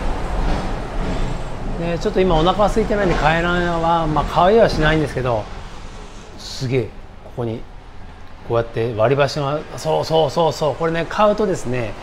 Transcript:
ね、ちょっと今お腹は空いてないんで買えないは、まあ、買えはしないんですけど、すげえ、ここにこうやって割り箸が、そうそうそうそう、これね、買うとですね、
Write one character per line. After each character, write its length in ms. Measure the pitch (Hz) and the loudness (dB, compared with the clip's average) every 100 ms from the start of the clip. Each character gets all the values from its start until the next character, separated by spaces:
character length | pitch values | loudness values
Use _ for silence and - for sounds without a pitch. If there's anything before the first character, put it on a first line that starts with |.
| - - - - - - - - - - - - - - - - - - | -2 -2 -2 0 0 0 -2 -4 -6 -4 -2 0 -2 -2 -4 -6 -4 -4
ね、 180 | 170 170 | -2 -2
ち 80 | 214 | 0
ょ 40 | |
っ 20 | |
と 80 | 185 | 2
今 140 | 190 160 | 4 6
お 40 | |
腹 140 | 170 185 | 4 4
は 60 | 202 | 4
空 140 | 226 | 2
い 40 | 214 | 2
て 100 | 208 | 2
な 80 | |
い 40 | 190 | 2
ん 20 | |
で 60 | 156 | 2
買 260 | 143 165 | 2 2
え 20 | |
な 180 | 170 180 | 2 2
い 40 | 175 | 0
は、 400 | 170 165 170 160 | 0 2 2 2
ま 140 | 143 | 0
あ、 20 | |
買 320 | 143 156 175 226 | 0 4 6 6
え 60 | |
は 80 | 190 | 6
し 100 | - | 4
な 140 | 156 | 2
い 40 | 156 | 2
ん 40 | |
で 60 | 139 | 0
す 40 | |
け 80 | 131 | -2
ど、 220 | 123 113 101 - - - - - - - - - | 0 -2 -4 -10 -12 -12 -12 -14 -14 -16 -16 -16
す 280 | - - 131 | -12 -6 -2
げ 100 | 131 | -2
え、 60 | |
こ 60 | 104 - - - - - | -2 -8 -16 -16 -14 -8
こ 80 | 117 | -6
に 160 | 117 - - - - - - - - - | -6 -10 -14 -16 -14 -14 -14 -16 -12 -2
こ 80 | 117 | -2
う 20 | |
や 60 | |
っ 40 | 117 | 0
て 260 | - 113 107 | -2 -2 2
割 200 | 113 139 | 4 4
り 60 | |
箸 180 | 139 156 | 2 0
が、 200 | 139 151 185 - | -2 -2 -6 -6
そ 240 | 160 156 | -2 0
う 40 | 143 | 2
そ 220 | 160 147 | 2 2
う 20 | |
そ 200 | 175 160 | 2 0
う 40 | |
そ 180 | - 151 | 2 -2
う、 40 | 131 | 0
こ 120 | 165 | -2
れ 40 | |
ね、 140 | 165 160 | -2 -2
買 220 | - 214 | 2 2
う 40 | 208 | 4
と 120 | 208 | 0
で 80 | 165 | 0
す 120 | 123 | -2
ね、 260 | 123 110 101 | -2 -4 -6